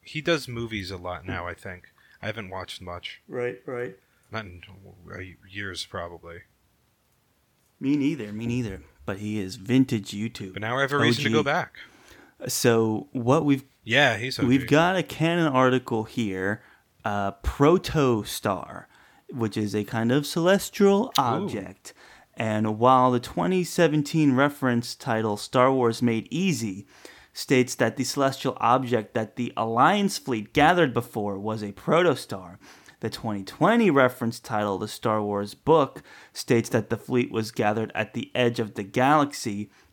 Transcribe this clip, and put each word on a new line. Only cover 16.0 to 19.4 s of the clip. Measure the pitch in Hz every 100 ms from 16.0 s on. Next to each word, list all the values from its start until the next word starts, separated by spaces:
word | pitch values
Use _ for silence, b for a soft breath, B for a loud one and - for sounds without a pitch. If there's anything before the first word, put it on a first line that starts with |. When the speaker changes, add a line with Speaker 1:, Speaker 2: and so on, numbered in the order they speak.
| 110
Speaker 2:
here, | 127 107 92 95 113 b b b _ 110
uh, | 101 98 -
Protostar, | - - 147 185 - 156 135 110 101 - 107 92 - 92 - b b b -
which | 127